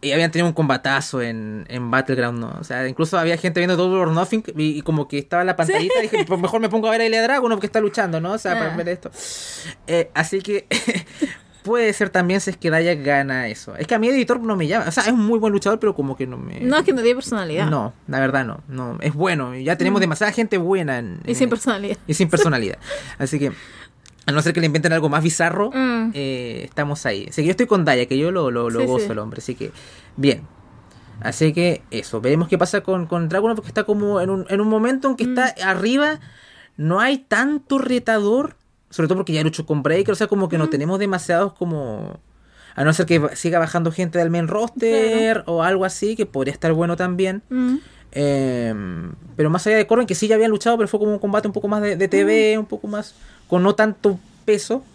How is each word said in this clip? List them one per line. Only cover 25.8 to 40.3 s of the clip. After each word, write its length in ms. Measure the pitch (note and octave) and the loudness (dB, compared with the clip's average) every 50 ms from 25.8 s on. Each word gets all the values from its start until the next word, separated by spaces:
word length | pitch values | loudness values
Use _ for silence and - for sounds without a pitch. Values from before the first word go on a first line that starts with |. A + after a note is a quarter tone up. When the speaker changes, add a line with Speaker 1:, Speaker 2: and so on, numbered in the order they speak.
| C4 B3+ A#3+ A#3 A3+ A3+ G#3+ | 0 0 0 0 -2 -2 -4
Speaker 1:
eh, 480 | C#3+ C#3 C3+ C3 B2+ B2 A#2+ A#2 A#2+ - | -4 -4 -4 -4 -6 -6 -8 -8 -10 -10
estamos 400 | - - - D3 C#3+ C#3+ D3 - | -8 -4 -2 -2 -2 -2 -2 -2
ahí. 200 | C3 G#2 G2 - - | -4 -4 -4 -6 -6
Así 140 | - - | -2 0
que 40 | D#3 | 2
yo 40 | E3+ | 2
estoy 160 | F#3 - A#3+ | 4 2 2
con 180 | - G#3+ F#3+ E3 | 4 4 4 4
Daya, 220 | D3 C3+ B2 B2 | 4 4 4 2
que 100 | A#2+ C3 C3+ | 2 2 0
yo 120 | D3+ E3+ | 2 2
lo, 200 | F#3 F#3 D#3+ C3 | 0 0 0 0
lo, 200 | A#2+ A#2+ A#2+ A#2 | 0 0 0 0
lo 100 | A2+ - | 0 0
Speaker 2:
Sí, 60 | C3 | 2
Speaker 1:
gozo 180 | B2+ B2+ B2 G#2+ | 2 2 0 0
Speaker 2:
sí. 40 | G2+ | -2
Speaker 1:
al 60 | A2 G#2+ | -4 -6
hombre, 200 | G#2+ A2 A2+ - | -6 -8 -10 -10
así 140 | - - B2+ | -8 -10 -8
que 160 | - G#2+ - - - - - - - - - - | -8 -8 -10 -10 -14 -20 -20 -20 -20 -20 -16 -6
bien. 260 | - C3+ C#3 A#2+ - - - - - - - - - - - - - - - - A2 | 2 2 2 2 2 -4 -18 -20 -20 -20 -20 -20 -20 -20 -20 -20 -20 -20 -20 -16 -8
Así 320 | G2+ A2 A#2+ - D#3 D#3 | -8 -6 -2 2 2 2
que 300 | D3+ F3 E3+ F3 D#3 - - - | 2 2 2 2 0 -2 -6 -10
eso, 300 | - A2 - - - A2+ | -10 -10 -8 -6 -8 -2
veremos 280 | A2 B2+ D3 D#3+ F3 D#3+ | 0 2 2 2 2 2
qué 100 | G3 F3 | 2 2
pasa 220 | E3+ E3+ - G3+ | 2 0 0 -2
con, 240 | G3+ - F#3+ F#3 F3 | -2 0 -2 -2 -2
con 220 | D#3+ F3+ E3+ E3+ D#3 | -2 -2 -2 -2 0
Dragunov, 320 | E3+ F#3+ G#3 A3+ A#3 A3 | 0 0 0 0 0 -2
que 60 | - - | -6 -4
está 160 | - A3 G#3 | -4 -4 0
como 360 | - G#3 G#3 G#3 G3+ G#3 F#3+ | 0 0 0 0 0 0 0
en 100 | F3+ F#3+ | 0 0
un, 160 | G3 F#3+ F#3 - | -2 -2 -2 -2
en 120 | F#3+ G3+ | 0 0
un 80 | G#3 A3 | 2 2
momento 400 | A3 A3 A3 A#3+ C4 C4+ C4+ C#4 | 2 2 2 2 0 0 0 -2
en 80 | C4 | 0
que 100 | - A3+ | 0 -2
Speaker 2:
Mm. 120 | B3 B3+ B3 | -2 0 0
Speaker 1:
está 320 | B3+ B3+ B3+ - F#3 F#3+ | 0 0 -2 -2 -2 0
arriba, 500 | F#3+ F3 F#3 A3 B3+ C4+ D4 D4+ D#4 D4+ - - - - - - - - - - _ | 0 2 2 2 2 2 2 2 0 -4 -10 -18 -20 -20 -20 -20 -20 -20 -20 -20 _
no 240 | - D3 D#3+ F3 G3 | -4 -2 0 2 2
hay 180 | A3+ C4 C#4+ C4 | 2 2 0 -2
tanto 600 | C4+ _ A3 G#3 B3 C#4+ D4+ C#4+ - _ C#4 C4+ | -2 _ 0 2 2 2 0 -4 -2 _ 0 0
retador, 800 | C4 C4 B3+ B3 A#3+ - A3+ G#3+ G#3 G3+ A3 C4 D4 D#4 - _ _ _ _ _ _ _ | 2 0 0 0 2 2 2 2 4 2 2 2 0 -2 -8 _ _ _ _ _ _ _
sobre 180 | - - E3 D#3 | -2 -2 0 2
todo 100 | F#3 F#3 | 2 0
porque 140 | F#3+ - | 0 -2
ya 100 | D#3 D#3 | 0 0
luchó 220 | D3+ D#3 D#3 - D#3 | 0 0 0 -2 -4
con 160 | - D#3 D3 | -2 -2 0
Breaker, 300 | B2+ C#3+ D#3+ F#3 G3 G#3 | 2 2 2 2 2 2
o 40 | G3+ | 0
sea, 100 | - A3 | 0 0
como 220 | G3+ | 0